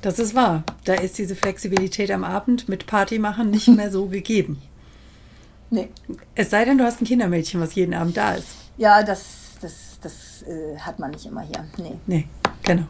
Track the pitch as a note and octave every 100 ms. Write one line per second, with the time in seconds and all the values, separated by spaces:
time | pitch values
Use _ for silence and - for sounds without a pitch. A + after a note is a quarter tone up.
0 | G3+ F3+ A3 A#3+ A#3 D#3+ D#3 - - F#3
1 | F#3 - F#3+ F#3+ G3+ F#3+ G3+ F#3+ F#3+ -
2 | G3+ G3 F3+ F#3+ G#3+ B3 - F#3+ - G#3+
3 | G3 A3+ G#3+ G3+ A3 G#3+ G#3+ G#3+ G#3 F#3+
4 | G3 F#3+ F#3 A3 E3+ C#3+ - - - -
5 | - - - - - - - A3 - -
6 | - - - - G#3 G#3 A#3 C4+ A#3+ A#3
7 | A3+ B3 G3+ F3 E3 F3+ D#3+ F#3+ F3 E3+
8 | E3 E3+ G#3 - - - - - G#3+ G#3
9 | G#3 F#3+ - - - - E3+ - - -
10 | D#3+ - - - - D#3+ D#3 D3+ D#3+ E3
11 | D#3 D3+ - - D3+ - D#3 - E3 -
12 | - E3+ D3+ - - - - F3+